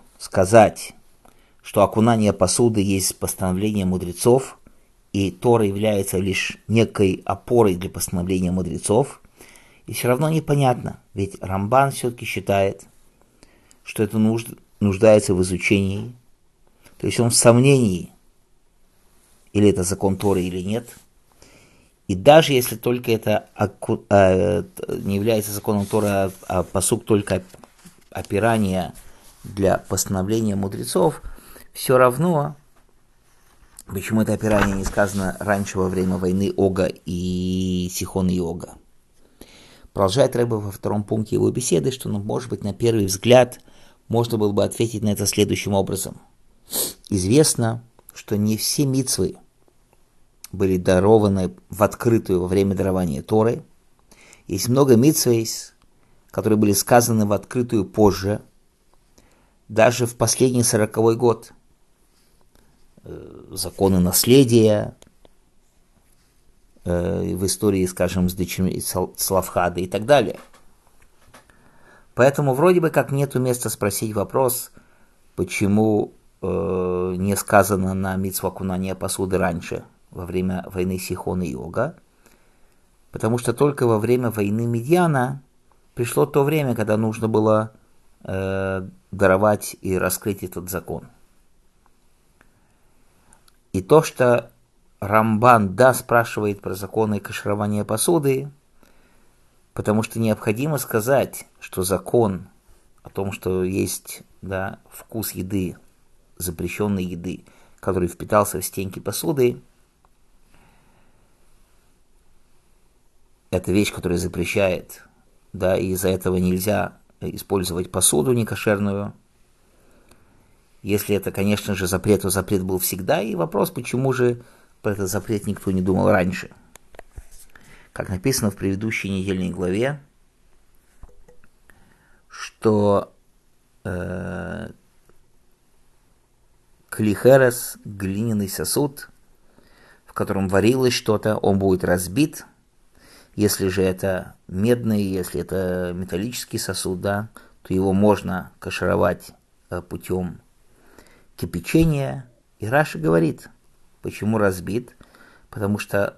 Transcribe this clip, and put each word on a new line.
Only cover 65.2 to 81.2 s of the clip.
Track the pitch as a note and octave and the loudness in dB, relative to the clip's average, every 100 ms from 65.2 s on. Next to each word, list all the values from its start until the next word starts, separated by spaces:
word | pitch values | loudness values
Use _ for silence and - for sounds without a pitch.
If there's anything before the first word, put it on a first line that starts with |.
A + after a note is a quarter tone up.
| - _ _ _ _ _ _ _ _ _ _ _ _ _ _ _ | -20 _ _ _ _ _ _ _ _ _ _ _ _ _ _ _
э, | F2+ F2 F2 F2+ F2+ F2+ | -4 -2 -2 -4 -4 -2
в | F#2+ | -4
истории, | - G#2 F#2+ F#2 | 0 0 2 0
скажем, | - F2+ F#2 F2+ | -2 -2 0 -2
с | |
дочерьми | F#2 F2 - F#2 - | -2 -6 -2 -2 -2
Цал-, | - F#2 F2+ - | -6 -4 -6 -6
Цлавхады | - F#2+ - F#2+ F2 F2 | 0 0 0 -2 -2 -2
и | F#2 | -4
так | G2 A2 | -4 2
далее. | C#3+ G2 - - - - _ _ _ - _ _ - _ _ _ _ - - _ - | 2 2 -6 -16 -20 -20 _ _ _ -20 _ _ -20 _ _ _ _ -20 -20 _ 2
Поэтому | C3 C#3 C#3 | 2 4 0
вроде | B2+ F3+ F3+ | 2 4 4
бы | D#3+ | 2
как | D3+ C3 | 0 0
нету | C#3 C#3 B2+ | -2 -2 -2
места | B2+ B2 G#2+ | -2 -2 -4
спросить | - G#2 - G#2+ | -2 -2 -2 -4
вопрос, | G#2 F#2+ B2 B2+ - - - _ _ _ _ _ - | -4 -2 0 0 -2 -10 -20 _ _ _ _ _ -8
почему, | F2+ - G2+ G#2 A2 G#2 - - _ - | -6 -2 0 2 2 2 -2 -8 _ -10
э, | F#2+ F2+ F2+ F#2 F2+ F2+ F#2 F2+ | -6 -4 -2 -2 -2 -2 -4 -2
не | G2 G2 | -2 -2
сказано | - G#2 F#2+ F#2+ F#2+ | 4 4 4 2 0
на | F#2+ F#2+ F#2+ | -2 -4 -4
мицву | F#2+ F#2 F#2 | -4 -4 -8
окунания | F2+ F#2+ F#2 F#2+ F2+ | -6 -6 -4 -6 -6
посуды | F#2 - F#2 F#2 | -6 -4 -2 0
раньше, | F#2 E2 - E2+ - _ _ | 0 -4 -8 -12 -12 _ _
во | - F2 | -14 -6
время | F#2 F#2 F#2 - | -4 -2 -4 -8
войны | F#2 F2+ F#2 | -4 -4 -4
Сихон | - F2+ | -6 -8